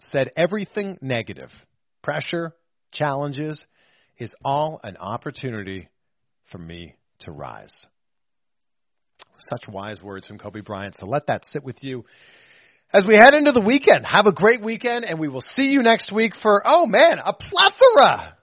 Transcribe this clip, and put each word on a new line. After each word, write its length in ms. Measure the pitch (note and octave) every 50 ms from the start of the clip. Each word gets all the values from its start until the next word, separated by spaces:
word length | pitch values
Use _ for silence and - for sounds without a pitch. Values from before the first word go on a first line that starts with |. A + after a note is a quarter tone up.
said, 300 | - - - C#3 C3 - -
"Everything 640 | D#3+ F3 E3+ G#3 G#3 F#3+ - - G#3+ G3+ G3 F3+ -
negative, 500 | C3+ C3 B2 A2+ G2 - F2+ C2+ C2 - _ _ _ _ _ _ _ _ _ _
pressure, 520 | - D3 D3 D3+ - - F3 E3+ E3 D#3+ - _ _ _ _ _ _ _
challenges, 760 | - - D3+ D3 C3+ C#3 D3 C#3+ C3 C#3 D#3 D#3 D3+ - - _ _ _ _ _ _ _ _ _ _ -
is 160 | A#2+ G#2 - _ -
all 360 | C3+ C#3 D3 D#3 D#3 D#3+ -
an 140 | A#2+ G2+ F2
opportunity 920 | - F2 G2 A2+ - - D3 - - C3+ B2+ A2+ G#2 F#2+ F#2+ F#2+ F#2 F2 _ _ _ _ _ _ _ _ _ _ _ _ _
for 80 | - F2+
me 380 | E2 E2 E2+ F2 E2+ - _ _ _ _ _ -
to 120 | - F2+
rise." 540 | D2+ C#2+ C#2 A#1+ G#1+ G1+ G1+ - - - - - _ _ _ _ _ _ _ _ _ _ _ _ _ _ _ _ _ _ _ _ _ _ _ _ _ - - _ _ _ - -
Such 180 | B2 - - A2+
wise 340 | G2 F#2+ G2 A2 G#2 F2
words 240 | G2 G2+ G2 F#2+ -
from 120 | - G#2 -
Kobe 220 | - G#2 G2+ G#2+
Bryant. 340 | F#2 - G2+ G2 G2+ G2 -
So 100 | - G2
let 200 | G2 C3+ D3+ -
that 180 | - A2+ F#2+ -
sit 180 | - - D3
with 200 | C3+ B2+ A#2 _ C3
you 200 | C3+ C3 A#2 - _ _ _ _ _ _ _ _ _ _ _ _ _ _ _ _ _
as 140 | - G3+ F#3
we 80 | A3 G#3+
head 200 | G#3 A#3 C#4 D4
into 180 | D4+ C#4+ D4
the 80 | B3 A#3
weekend. 460 | F#3+ A3 C4+ C#4+ - - F#3+ C3+ -
Have 200 | - - G3 G3+
a 60 | G#3
great 300 | D#3 C#3 G3 A3 B3 A3+
weekend, 420 | G#3 A3+ A3+ - - A#3+ A#3+ A#3+ A#3
and 140 | F3 E3 D#3+
we 100 | D#3 C#3+
will 140 | C3 C3
see 260 | - - - C4 C#4 C4+
you 120 | C#4 C#4
next 300 | A3+ A3+ A3+ - - -
week 220 | G3 A3 A3+ G#3 - -
for, 220 | - G#3+ G3+ G3+ -
oh 220 | - D4+ F4 E4
man, 320 | A3 F#3 A#3+ D#4+ E4+ C#4 C#3+
a 100 | B2+ F#3+ -
plethora 1000 | - - - F#4+ F4 G4 G4+ - - C5 B4+ A4 C#4+ A#3 E3 A#2+ G2+ - - - _